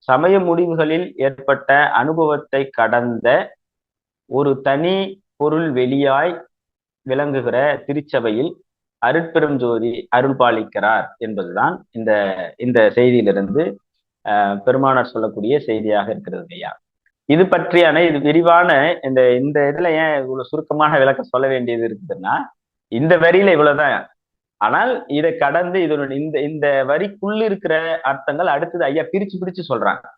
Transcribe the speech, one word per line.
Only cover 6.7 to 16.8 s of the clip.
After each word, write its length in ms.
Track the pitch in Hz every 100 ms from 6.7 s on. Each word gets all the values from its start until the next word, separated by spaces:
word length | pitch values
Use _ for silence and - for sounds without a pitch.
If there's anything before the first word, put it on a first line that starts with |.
| _ _ _ -
விளங்குகிற 500 | 131 147 135 120 120 143 139
திருச்சபையில் 760 | - 143 147 135 117 107 156 - _ _ _ _
அருட்பெரும் 540 | 120 143 165 165 151 139
ஜோதி 380 | 120 117 117 117 -
அருள்பாலிக்கிறார் 1000 | 127 135 131 123 113 107 104 98 110 92 -
என்பதுதான் 560 | 113 104 90 95 131 185 _
இந்த, 220 | 117 110 104 98 92 87 -
இந்த 220 | 123 120 107
செய்தியிலிருந்து, 720 | 120 123 123 104 98 98 117 175 202 _ _ _ _
அஹ், 320 | - 104 101 101
பெருமானார் 560 | 98 131 135 131 123
சொல்லக்கூடிய 420 | 117 110 104 104 143
செய்தியாக 500 | - 110 107 104 101
இருக்கிறது 360 | 104 101 90 85
ஐயா. 200 | 87 82 -